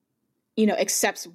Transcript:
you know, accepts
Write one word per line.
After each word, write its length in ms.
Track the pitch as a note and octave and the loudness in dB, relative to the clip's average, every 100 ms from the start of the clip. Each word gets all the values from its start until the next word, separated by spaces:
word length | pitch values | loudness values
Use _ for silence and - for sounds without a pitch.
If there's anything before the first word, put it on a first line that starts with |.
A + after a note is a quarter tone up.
| _ _ _ _ _ - | _ _ _ _ _ 0
you 100 | G#3+ | 2
know, 80 | |
accepts 500 | F#3 F#3 - G#3+ - F3 | 2 -2 0 0 -2 -10